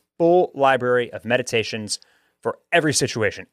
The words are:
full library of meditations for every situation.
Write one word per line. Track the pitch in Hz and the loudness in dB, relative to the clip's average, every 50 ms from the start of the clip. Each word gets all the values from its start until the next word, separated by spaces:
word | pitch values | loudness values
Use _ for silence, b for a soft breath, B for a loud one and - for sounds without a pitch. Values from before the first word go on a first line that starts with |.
| _ _ _ | _ _ _
full | - 170 170 175 185 170 - - | 0 2 4 4 4 2 0 0
library | 139 135 135 131 127 127 123 123 123 120 - | 0 2 2 2 2 0 0 0 0 -2 -4
of | - 98 - | -8 -10 -4
meditations | 110 120 123 120 - - 113 107 - - 110 107 104 - b b b b b b b b b | -2 -2 -2 -2 -2 -2 -2 -2 -4 -6 -10 -8 -8 -10 b b b b b b b b b
for | - 117 - - _ _ | -6 -6 -6 -8 _ _
every | - 170 151 156 135 | 0 2 2 0 0
situation. | - 139 120 - 117 107 98 - - 92 - | 0 -2 -2 -2 -2 -2 -2 -2 -6 -12 -8